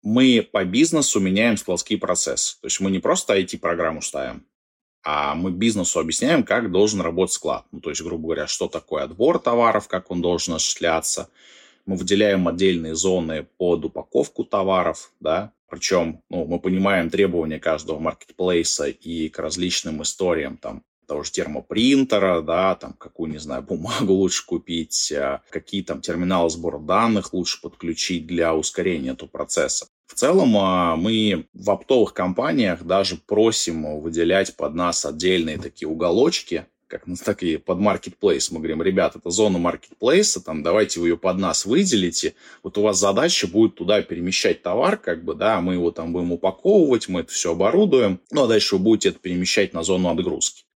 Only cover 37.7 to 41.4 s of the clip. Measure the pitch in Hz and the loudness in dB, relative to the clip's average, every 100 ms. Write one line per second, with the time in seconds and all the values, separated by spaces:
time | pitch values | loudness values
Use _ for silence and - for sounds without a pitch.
37.7 | 90 101 92 - - 101 71 - 80 80 | 0 2 0 -6 0 2 2 -2 -6 -6
38.7 | 78 85 92 80 - 87 87 107 92 85 | -2 0 2 0 -2 -6 0 2 2 0
39.7 | 78 - - 117 175 208 - - 78 76 | -4 -12 -2 2 4 4 -2 -6 -4 2
40.7 | 101 104 85 85 85 92 92 | 2 2 0 0 0 0 0